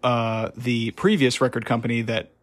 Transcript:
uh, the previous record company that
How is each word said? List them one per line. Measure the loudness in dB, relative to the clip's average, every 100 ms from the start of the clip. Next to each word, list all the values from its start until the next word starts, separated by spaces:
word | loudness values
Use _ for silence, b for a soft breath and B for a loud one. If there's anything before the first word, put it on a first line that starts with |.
uh, | 2 2 0 -2 -6 -6
the | -2 -2 -2
previous | 0 2 4 2 2
record | 0 0
company | -2 -2 0 -2
that | -2 -4 -4 _